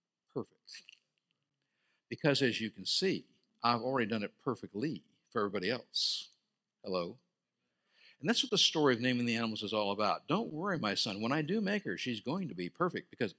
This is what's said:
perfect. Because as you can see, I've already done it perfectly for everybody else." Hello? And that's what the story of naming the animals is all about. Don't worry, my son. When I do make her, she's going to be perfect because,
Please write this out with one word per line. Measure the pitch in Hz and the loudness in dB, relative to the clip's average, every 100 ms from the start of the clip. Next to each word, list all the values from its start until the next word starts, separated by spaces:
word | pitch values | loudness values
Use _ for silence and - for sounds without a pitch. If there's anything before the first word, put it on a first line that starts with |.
| _ _ _ | _ _ _
perfect. | 139 107 _ - - - - _ _ _ _ _ _ _ _ _ _ _ | -8 -8 _ -20 -20 -20 -20 _ _ _ _ _ _ _ _ _ _ _
Because | 123 156 135 | 0 2 4
as | 131 113 | 2 2
you | 110 | -4
can | - 90 | -6 -4
see, | - 190 123 - _ _ _ | 0 0 -2 -6 _ _ _
I've | 120 120 | 0 2
already | 123 135 110 | 0 0 0
done | 113 | -2
it | 101 - | -4 -4
perfectly | - 117 101 101 143 107 - _ _ | -4 -4 -6 -6 -4 -4 -10 _ _
for | 117 | -2
everybody | 101 98 90 | 0 0 -2
else." | 123 - - - - - _ _ _ _ _ | -2 -4 -2 -2 -2 -8 _ _ _ _ _
Hello? | 104 92 87 113 _ _ _ _ _ _ _ _ - - | -4 -2 -2 -8 _ _ _ _ _ _ _ _ -20 -6
And | 139 | -2
that's | 247 | 0
what | 262 | 2
the | 202 | 4
story | - 165 147 | 4 6 4
of | 117 | 4
naming | 127 123 120 | 2 2 2
the | 113 | 0
animals | 117 107 | 0 -2
is | 104 | -2
all | 107 101 | 0 2
about. | 101 104 80 - | 2 2 2 0
Don't | 175 233 | 0 0
worry, | 151 196 180 | -4 -2 0
my | 107 | 0
son. | 98 - 98 | 0 -2 -2
When | 113 | 0
I | 147 | 0
do | 151 214 | 0 0
make | 196 208 | 0 -2
her, | - 170 | -2 -4
she's | 127 113 | -4 -4
going | - 175 180 | -4 -4 -4
to | |
be | 87 87 | -6 -8
perfect | - 175 101 - | -2 -2 -2 -8
because, | - 107 | -4 -4